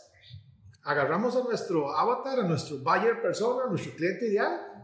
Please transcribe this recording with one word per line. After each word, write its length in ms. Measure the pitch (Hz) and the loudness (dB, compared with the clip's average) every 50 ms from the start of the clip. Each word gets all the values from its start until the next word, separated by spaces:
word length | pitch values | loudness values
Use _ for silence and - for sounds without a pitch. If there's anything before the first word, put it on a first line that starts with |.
| - - _ _ - - - - - - - - - - - - - | -20 -20 _ _ -20 -20 -20 -20 -20 -20 -20 -20 -20 -20 -20 -8 -4
agarramos 520 | 147 147 143 139 131 160 185 233 247 226 | -2 0 2 2 2 2 2 2 2 2
a 60 | 254 240 | 0 0
nuestro 520 | 240 220 175 - - 175 156 143 139 - | 0 -2 -2 -2 0 0 0 0 0 0
avatar, 440 | 151 185 220 247 247 - 269 269 247 | 2 2 2 2 0 -2 -2 0 0
a 40 | 208 | 2
nuestro 340 | 170 160 127 - - 151 127 | 2 0 0 -2 -4 -6 -4
buyer 420 | 127 165 180 190 208 233 226 - | 0 2 2 4 4 2 2 2
persona, 440 | - 180 160 180 208 240 254 262 262 | 0 0 0 2 0 0 2 0 0
a 40 | 233 | 0
nuestro 240 | 180 143 - - - | -2 -2 -4 -6 -6
cliente 320 | - 165 180 - - 240 | -2 -2 -2 -2 -2 0
ideal, 320 | 220 196 208 254 - 349 - - - - - | 0 2 2 2 0 -2 -4 -8 -10 -16 -18